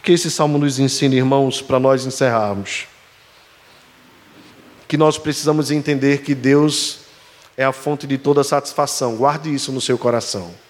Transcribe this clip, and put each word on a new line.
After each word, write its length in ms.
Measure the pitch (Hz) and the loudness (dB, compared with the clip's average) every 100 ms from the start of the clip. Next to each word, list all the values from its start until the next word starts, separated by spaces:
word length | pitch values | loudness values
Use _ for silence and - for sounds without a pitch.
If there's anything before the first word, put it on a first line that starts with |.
Que 100 | - | 4
esse 180 | 175 170 | 2 2
salmo 280 | - 151 147 | 0 2 2
nos 200 | 143 127 | 0 2
ensine, 380 | 135 - 139 131 | 0 2 2 2
irmãos, 440 | 131 139 135 - | 4 2 2 -2
para 200 | - 131 | -2 2
nós 240 | 131 135 127 | 4 2 -2
encerrarmos, 800 | - 131 117 104 101 95 - - _ _ _ _ _ _ _ _ - _ _ _ _ _ - - - - - - | 0 0 2 -2 -4 -6 -10 -12 _ _ _ _ _ _ _ _ -20 _ _ _ _ _ -20 -20 -20 -20 -20 -6
que 100 | 151 | 2
nós 200 | 156 151 | 2 2
precisamos 540 | 151 143 147 151 135 | -6 -2 0 0 0
entender 520 | 151 143 139 139 139 | -2 0 0 2 0
que 120 | 139 | -2
Deus 680 | 135 131 143 151 139 - - - - - - - - | 0 4 4 4 0 -6 -10 -20 -20 -20 -20 -16 -4
é 80 | |
a 80 | 135 | -2
fonte 340 | - 151 147 143 | -2 -6 -6 -4
de 120 | 135 | -2
toda 260 | 143 143 | 2 2
satisfação. 720 | 139 143 - - 143 - 127 113 | 2 -2 -2 -4 -2 -2 -4 0
Guarde 380 | 139 151 156 | 0 0 -4
isso 180 | 139 - | -4 -4
no 80 | 131 | -6
seu 160 | - 123 | -2 0
coração. 580 | 123 117 - 104 87 87 | 0 -2 -4 -10 -10 -18